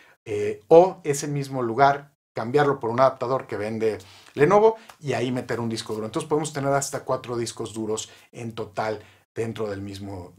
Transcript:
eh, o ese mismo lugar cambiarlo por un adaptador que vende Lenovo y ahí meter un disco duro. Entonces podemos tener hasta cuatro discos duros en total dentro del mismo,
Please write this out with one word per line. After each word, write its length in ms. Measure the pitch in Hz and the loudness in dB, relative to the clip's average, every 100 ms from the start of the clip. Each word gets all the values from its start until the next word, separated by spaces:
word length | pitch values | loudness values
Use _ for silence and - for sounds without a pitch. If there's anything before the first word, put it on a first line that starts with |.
| _ _ | _ _
eh, 380 | - 104 104 107 - | -8 -4 -4 -4 6
o 340 | 160 190 180 | 8 8 4
ese 240 | 156 143 151 | -4 -4 -2
mismo 340 | 143 131 135 | -4 -4 -4
lugar 520 | 117 113 139 143 - _ _ | -2 4 4 4 -4 _ _
cambiarlo 460 | - 117 139 143 139 | -8 0 2 2 2
por 100 | 113 | -2
un 80 | 117 | 4
adaptador 480 | 131 131 120 120 - | 2 2 -2 -4 -4
que 100 | 104 | -6
vende 420 | 107 113 110 101 - - - | -6 -2 -2 -2 -8 -20 -10
Lenovo 440 | - 151 202 220 220 - - | 2 4 6 6 4 -6 -10
y 140 | 143 | -4
ahí 180 | 120 123 | -2 -2
meter 300 | 123 120 117 | -2 -4 -4
un 80 | 117 | -2
disco 260 | 113 - | -4 -6
duro. 120 | 110 107 | -6 -6
Entonces 220 | 160 151 | -6 -2
podemos 240 | 151 151 | -2 -2
tener 200 | 147 139 | -4 0
hasta 320 | 139 135 131 | 0 -2 -6
cuatro 320 | - 127 120 120 | -4 -4 -4 -6
discos 360 | 113 - 113 | -6 -6 -10
duros 380 | 110 107 107 - - _ | -8 -6 -6 -8 -18 _
en 240 | - 117 107 | -14 -12 -10
total 440 | 104 - 110 107 - _ _ | -8 -6 -4 -6 -10 _ _
dentro 360 | - 113 110 107 | -8 -6 -6 -6
del 120 | 98 | -6
mismo, 520 | 98 98 101 95 87 | -10 -12 -12 -12 -14